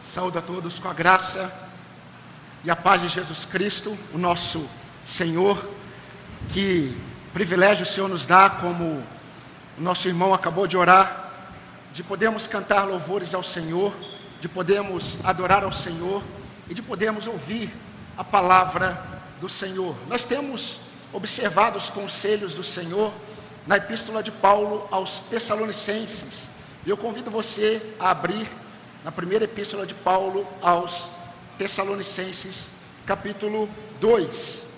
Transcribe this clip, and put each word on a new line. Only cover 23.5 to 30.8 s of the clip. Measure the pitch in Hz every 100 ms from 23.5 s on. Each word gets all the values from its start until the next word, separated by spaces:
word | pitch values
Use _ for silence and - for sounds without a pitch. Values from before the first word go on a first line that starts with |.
| - -
na | 202
epístola | 196 220 - 220
de | 214
Paulo | - 196 208 208 208 -
aos | 190 190 -
Tessalonicenses. | - 233 - 214 214 196 - 214 220 - - - - - - - 165
E |
eu | 202
convido | 233 220 247
você | 220 214 - 214 220 214 -
a | 180
abrir | 175 175 208 220 - - - - -
na | 156
primeira | 175 175 208
epístola | 214 - 202 202 185
de |
Paulo | - - 185 190 190 196 -
aos | 175 175